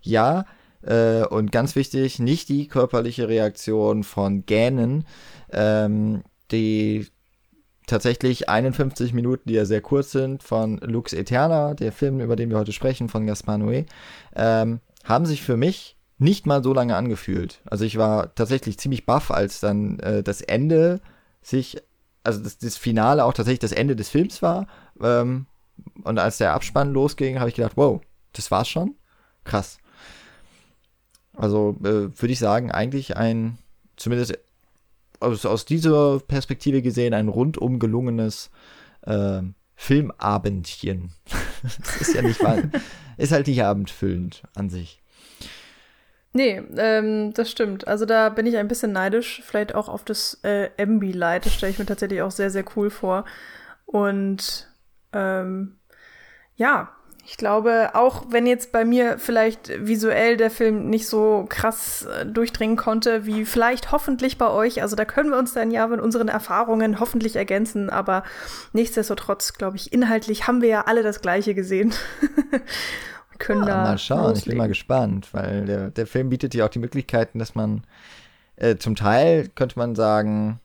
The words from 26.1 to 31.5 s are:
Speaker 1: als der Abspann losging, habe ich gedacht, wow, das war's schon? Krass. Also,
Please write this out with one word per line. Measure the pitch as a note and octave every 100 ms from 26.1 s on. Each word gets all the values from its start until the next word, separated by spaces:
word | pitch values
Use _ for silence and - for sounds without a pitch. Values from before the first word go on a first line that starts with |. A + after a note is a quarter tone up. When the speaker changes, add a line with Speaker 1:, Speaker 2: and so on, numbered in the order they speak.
| A2
Speaker 1:
als | F#2+ -
der | G2+
Abspann | D#2 - - C#3+
losging, | C3+ C#3+ - C3 C3
habe | A#2+
ich |
gedacht, | A#2+ A2+ -
wow, | C#3 F#3 - _ _
das | - -
war's | F#2 A2+
schon? | - F#3 C#4+ _ _ _ _
Krass. | - G#2 F#2+ - _ _ - - - - - _ _ _ _ _ _ _ _
Also, | D4 G#2+